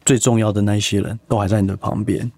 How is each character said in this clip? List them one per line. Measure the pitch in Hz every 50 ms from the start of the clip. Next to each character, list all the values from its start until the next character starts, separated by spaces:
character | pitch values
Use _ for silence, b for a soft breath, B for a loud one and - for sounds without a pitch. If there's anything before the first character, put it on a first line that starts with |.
| _
最 | - 139 117
重 | - 131 120 113
要 | 110 107
的 | 98 104
那 | 101 101 104
一 | 104
些 | 101 - - 101
人 | - - 107 113 - -
都 | - 110
还 | 101 92
在 | 107 107
你 | 98 95
的 | 95 95
旁 | - - - 113 104
边。 | - 98 - - 120 -